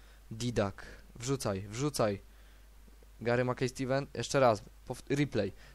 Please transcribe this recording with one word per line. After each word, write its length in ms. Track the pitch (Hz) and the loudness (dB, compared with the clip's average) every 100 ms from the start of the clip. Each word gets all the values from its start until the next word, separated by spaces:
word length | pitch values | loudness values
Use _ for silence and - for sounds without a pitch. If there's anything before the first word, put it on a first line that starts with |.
| - - - | -20 -20 -14
Didak. 540 | 113 120 113 101 - - - - - | -6 -2 2 0 -2 -12 -16 -16 -10
Wrzucaj, 460 | 120 135 113 98 | -4 -2 0 -2
wrzucaj. 600 | 101 107 147 143 113 98 - - - - - - - - - - | -4 -4 -2 2 2 2 -6 -20 -20 -20 -20 -20 -20 -20 -20 -6
Gary 220 | 113 120 | 0 2
McKay-Steven, 640 | 123 123 127 - 131 135 143 | 2 0 -2 -2 0 0 -2
jeszcze 260 | - 117 143 | -6 0 6
raz. 240 | 127 107 117 - - | 6 6 0 -16 -12
Pow-, 280 | 127 - 139 | -12 -2 0
replay. 360 | 143 110 98 - - | 2 0 -2 -4 -16